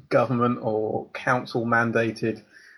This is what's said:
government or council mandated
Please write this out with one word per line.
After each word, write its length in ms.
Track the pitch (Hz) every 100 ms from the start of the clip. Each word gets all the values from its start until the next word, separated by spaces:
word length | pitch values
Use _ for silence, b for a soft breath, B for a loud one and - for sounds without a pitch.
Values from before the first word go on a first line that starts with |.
| -
government 520 | 135 120 123 120 123
or 480 | 123 107 110 107 -
council 520 | - - 127 127 127 117
mandated 800 | 117 117 113 113 110 113 110 - B B